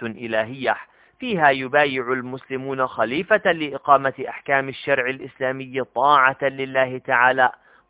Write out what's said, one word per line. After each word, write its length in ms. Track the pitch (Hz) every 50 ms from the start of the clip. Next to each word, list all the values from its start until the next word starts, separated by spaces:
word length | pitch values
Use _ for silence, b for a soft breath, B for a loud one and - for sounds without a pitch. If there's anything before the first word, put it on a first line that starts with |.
| 120
إلهية، 720 | 113 110 - 123 113 113 110 110 110 131 135 127 113 104 - - b b b b b b _
فيها 300 | 262 247 214 170 151 143
يبايع 640 | 139 135 131 127 135 147 147 143 131 131 120 120 131
المسلمون 760 | 127 123 127 127 131 - - 135 131 131 135 135 131 131
خليفة 640 | 127 - - 110 113 127 165 196 - 220 202 - 190
لإقامة 640 | 170 165 156 143 135 135 - 147 139 139 139 135 123 - 139 120
أحكام 400 | 117 - - - 143 135 135 135
الشرع 400 | 127 - - 147 139 135 120 127
الإسلامي 760 | 135 135 - 135 - - 135 131 131 135 131 127 127 131 123 - -
طاعة 420 | 117 131 147 147 139 131 131 135 -
لله 560 | 143 135 135 135 135 135 131 131 131 127 127
تعالى 540 | 127 - - 131 120 123 127 131 131 127 123 - b b b b b b _